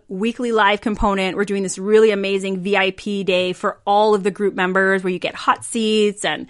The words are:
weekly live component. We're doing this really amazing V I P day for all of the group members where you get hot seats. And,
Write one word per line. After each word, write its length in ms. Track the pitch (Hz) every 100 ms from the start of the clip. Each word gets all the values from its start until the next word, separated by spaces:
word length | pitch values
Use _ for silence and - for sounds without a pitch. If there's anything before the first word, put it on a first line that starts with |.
| -
weekly 420 | 190 226 233 240
live 300 | 220 202 202
component. 560 | 226 208 208 196 190 190
We're 80 | 202
doing 180 | 196
this 140 | 185 190
really 340 | 196 220 220
amazing 480 | 202 196 196 196 190
V 140 | 185 196
I 160 | 190
P 320 | 190 214 202
day 300 | 190 180 180
for 260 | 175 202 - 202
all 280 | 208 214
of 100 | 208
the 80 | 196
group 220 | 185 196
members 480 | 190 185 190 190 190
where 120 | 185
you 60 | 180
get 140 | -
hot 300 | - - -
seats. 600 | - 233 220 214 208 196 165
And, 220 | 139